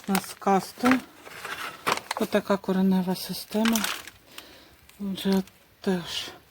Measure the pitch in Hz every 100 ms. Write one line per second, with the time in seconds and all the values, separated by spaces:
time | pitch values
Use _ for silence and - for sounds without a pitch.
0 | - 190 - - 202 190 - - 247 254
1 | - - - - - - - - - -
2 | - - 208 208 - 196 - 190 190 190
3 | 180 180 - 180 - 214 226 226 196 -
4 | - - - - - - - - - -
5 | 202 185 196 196 190 - _ _ 196 180
6 | 160 - - - -